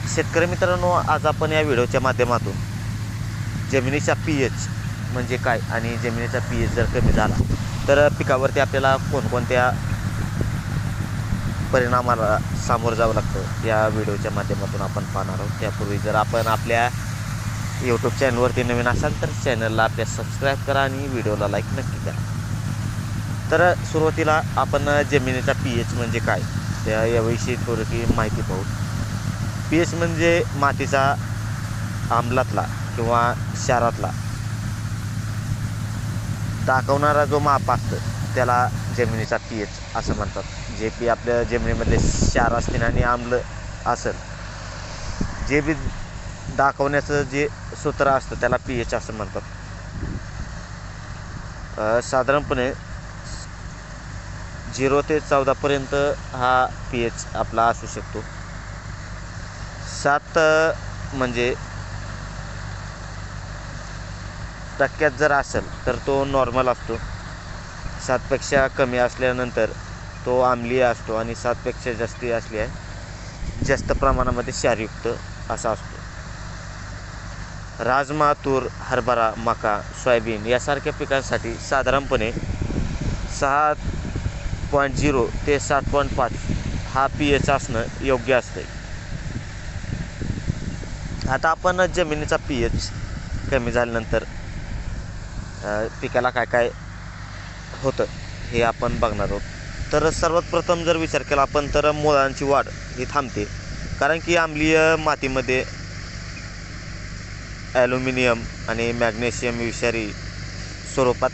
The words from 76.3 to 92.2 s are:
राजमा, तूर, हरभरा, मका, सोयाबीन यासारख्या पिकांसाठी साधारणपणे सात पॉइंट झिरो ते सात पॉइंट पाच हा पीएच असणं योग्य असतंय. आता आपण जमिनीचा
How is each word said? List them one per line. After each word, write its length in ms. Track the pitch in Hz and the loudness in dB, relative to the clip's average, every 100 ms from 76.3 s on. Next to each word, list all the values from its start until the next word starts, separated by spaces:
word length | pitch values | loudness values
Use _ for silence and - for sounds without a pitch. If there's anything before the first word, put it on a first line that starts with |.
| - - - - - - - - - - - - - - - | -10 -10 -10 -10 -10 -10 -10 -10 -10 -10 -10 -10 -10 -12 -4
राजमा, 520 | 113 135 139 151 147 | 2 2 2 4 4
तूर, 300 | 147 139 131 123 - | 4 2 2 0 -6
हरभरा, 520 | - 127 117 120 113 107 | -2 0 2 4 4 2
मका, 440 | 113 110 113 104 - - | 0 0 2 0 -2 -4
सोयाबीन 420 | 131 117 110 107 107 | 4 4 4 -4 0
यासारख्या 460 | 123 143 143 151 | 0 2 -2 -2
पिकांसाठी 640 | - 139 135 131 117 113 | -4 0 0 0 -2 -2
साधारणपणे 800 | 107 - 139 127 135 139 127 110 123 - - - - - - - - - - | -6 0 0 4 2 2 0 0 -2 -4 -4 -2 -2 -2 -2 -2 -2 -4 0
सात 340 | 139 143 151 151 - - - - - - - - - | 2 4 4 2 -2 -4 -4 -4 -4 -4 -4 -4 0
पॉइंट 220 | 143 139 | 2 2
झिरो 320 | 143 143 135 110 - - | 2 2 4 2 0 0
ते 140 | 143 | 0
सात 220 | - 139 135 | 2 2 2
पॉइंट 220 | 143 139 | 2 2
पाच 180 | - 120 - - - - - - | 2 0 0 -2 -2 -2 -4 -2
हा 140 | 131 135 | 0 0
पीएच 440 | - 147 139 127 | 2 2 4 4
असणं 320 | 139 - 117 117 - | 2 2 -2 -2 -4
योग्य 340 | 135 131 117 | 0 0 4
असतंय. 280 | 127 - - - - - - - - - - - - - - - - - - - - - - - - - - - - - | 2 2 -8 -8 -10 -8 -10 -8 -6 -6 -6 -8 -8 -8 -8 -4 -4 -4 -6 -4 -4 -2 -2 -2 -6 -6 -6 -6 -4 0
आता 200 | 135 160 | 2 4
आपण 380 | 165 185 180 185 | 4 2 4 4
जमिनीचा 420 | 180 160 151 | 4 2 2